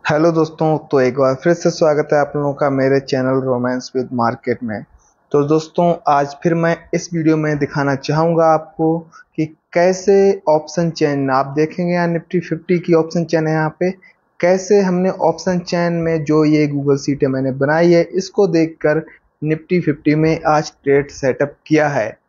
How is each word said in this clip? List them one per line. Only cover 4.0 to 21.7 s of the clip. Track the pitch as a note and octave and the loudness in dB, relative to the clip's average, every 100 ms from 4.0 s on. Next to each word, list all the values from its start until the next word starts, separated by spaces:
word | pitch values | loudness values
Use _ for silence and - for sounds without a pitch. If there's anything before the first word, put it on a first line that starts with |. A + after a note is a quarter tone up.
| B2 | -4
Market | B2 A#2 B2 - A#2 | -2 -2 -2 -6 -4
में। | A#2+ G#2+ C#3 _ _ _ _ | -4 -8 -10 _ _ _ _
तो | D3 | -2
दोस्तों, | C#3+ D#3 D#3 - F3 E3+ - | 2 0 0 0 0 0 0
आज | C#3+ C#3+ - | 0 0 -4
फिर | F3 | -2
मैं | E3+ E3 E3 - | 0 0 -2 -4
इस | E3+ - | -8 -6
वीडियो | E3+ D#3 D#3 | -2 0 0
में | D3+ D3 | 0 -2
दिखाना | C#3+ D#3 C#3 C3+ | -2 -2 -2 -2
चाहूँगा | - D3 E3 E3 D#3+ | -2 0 2 2 4
आपको | D#3 D#3+ - D#3+ E3 E3 - - - | 2 -2 -2 -2 -2 -6 -20 -14 -6
कि | D#3 - _ | -6 -6 _
कैसे | F3 F3 F#3 G3 G3 G3 G3 - | 0 2 2 2 4 4 2 0
ऑप्शन | D3+ D3+ - E3+ | 0 0 -4 -4
चेन | D#3+ D3+ C#3+ C3+ | 0 0 0 0
आप | C3 D#3 C#3+ | 0 0 -2
देखेंगे, | D#3 - F3 | -2 -2 -2
यहाँ | F3 E3+ | 0 0
Nifty | E3+ - F3+ | -2 -4 -6
फिफ्टी | E3+ D#3+ - F3 | -4 -10 -2 -2
की | E3+ | 2
ऑप्शन | E3 D#3+ E3+ | 2 2 -4
चेन | D#3+ D#3+ D#3 | -2 -2 0
है | |
यहाँ | D#3 D#3 - | 0 -2 -2
पे, | F3+ F#3+ - _ _ _ | -4 -4 -18 _ _ _
कैसे | F3 F#3+ F#3+ G#3 | 0 0 2 2
हमने | F#3+ F3+ F#3 - D#3+ | 2 0 0 0 -2
ऑप्शन | E3 - F3+ | -2 -2 -4
चेन | F3 F3 F3 E3+ | -2 -2 0 -2
में | E3 E3 | -2 -2
जो | D3+ D#3 | 0 2
ये | D3+ D3+ D3 | 4 2 2
Google | C#3+ C#3+ C#3 | 0 0 0
शीट | C#3 C#3+ | 0 -2
है | C#3 | -2
मैंने | C3 C3+ | 0 -4
बनाई | C3 C3+ D#3+ F3 | -2 0 2 4
है, | E3+ | 4
इसको | E3+ F#3 F#3+ - G3 | 2 -4 -6 -2 0
देखकर | E3 D#3+ D#3+ D#3 D3+ D#3 - _ _ | 2 0 -2 -2 0 -4 -20 _ _
Nifty | D3+ D#3 - F3+ | -4 -4 -2 -2
फिफ्टी | D#3+ C#3+ - D3 | 0 -2 0 2
में | D#3 D#3+ - | 2 0 0
आज | D3+ D3+ | 0 -2
ट्रेड | _ C#3 C#3 C#3+ | _ 0 0 0
सेटअप | - C3+ B2 - - | -4 -4 -2 -4 -6
किया | - | -2